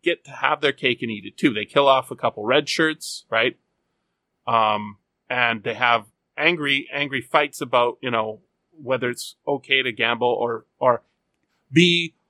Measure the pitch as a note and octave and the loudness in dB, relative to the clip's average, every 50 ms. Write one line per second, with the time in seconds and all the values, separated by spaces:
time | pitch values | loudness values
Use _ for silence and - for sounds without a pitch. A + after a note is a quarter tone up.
0 | - E3+ E3 - - C#3 C3+ - - D3 D#3 D3+ D3+ C#3 C#3 - C3+ B2+ A#2+ - | -2 -2 -2 -4 -6 -18 -8 -2 0 0 0 0 0 -2 -2 0 -2 -2 -2 -2
1 | B2+ A2+ G#2+ G#2 F#2+ G#2 - - D#3 C#3 G#2+ G#2 G#2 - - C#3+ C#3+ C3+ C3+ C3 | -4 -8 -8 -8 -10 -14 -6 0 0 0 0 0 -4 -2 2 2 4 4 4 4
2 | B2+ - C3+ - - A2+ - A2+ G#2 A#2+ B2+ D3+ D3 - - - D#3+ D#3 D3+ - | 2 -4 -8 -4 -4 -4 -4 -2 -2 2 2 2 2 0 0 0 0 0 -2 -4
3 | - - - - - - A2 A2 A#2 B2+ - _ _ _ _ _ _ _ _ _ | -10 -14 -14 -14 -8 -2 0 0 0 0 -2 _ _ _ _ _ _ _ _ _
4 | _ _ _ _ _ _ _ _ - A#2 A#2 A2+ A2 G#2+ G#2+ G#2 G#2 G#2 G2+ _ | _ _ _ _ _ _ _ _ -4 0 2 2 4 2 2 0 -4 -8 -14 _
5 | _ _ _ _ _ - B2+ B2+ A#2+ A#2 A#2 G#2+ G2 A#2 G#2+ A2 B2 A#2+ A#2 A2+ | _ _ _ _ _ -6 -2 0 0 0 -2 -2 -6 -6 -4 0 2 2 2 2
6 | G#2 _ _ _ _ _ - C#3+ D3+ E3+ F3 D#3 D3 C#3 C3+ C#3 - - C#3 C#3+ | 0 _ _ _ _ _ -6 -2 0 0 0 0 0 -2 -2 -2 -2 -6 -6 -6
7 | D3 C3 C3+ B2+ - - - D3+ D3+ D3 - - D3 A#2+ C3 A#2+ A#2+ A#2+ - - | -6 -4 -4 -8 -4 0 0 0 0 0 -4 -8 -4 0 2 2 2 2 -2 -4
8 | C3 B2 A#2+ A2+ A2 A2 G#2+ - _ _ _ _ _ _ _ D#3 B2+ B2 C3 B2 | -6 -2 -2 -2 -2 -2 -6 -12 _ _ _ _ _ _ _ -12 -4 -4 -2 -2
9 | B2+ A#2+ A#2+ - - - - _ - C#3+ C#3+ B2+ - - C3+ C3+ C3 B2 A2 B2 | -2 -4 -4 -6 -12 -16 -16 _ -4 -4 -4 -4 -2 0 0 0 0 -2 -4 -2
10 | A2+ A#2 A#2+ A2+ B2 B2 A#2+ - A#2 A#2 A2+ A2 - _ _ - B2+ B2 A#2+ - | -2 -2 -2 0 0 -2 0 -2 -4 -4 -6 -8 -12 _ _ 0 2 2 2 0
11 | _ _ _ _ _ _ _ _ _ _ _ _ _ - C3+ E3 F3+ F3 E3+ E3+ | _ _ _ _ _ _ _ _ _ _ _ _ _ 0 4 4 6 6 4 2
12 | E3 D#3+ _ _ _ | -2 -6 _ _ _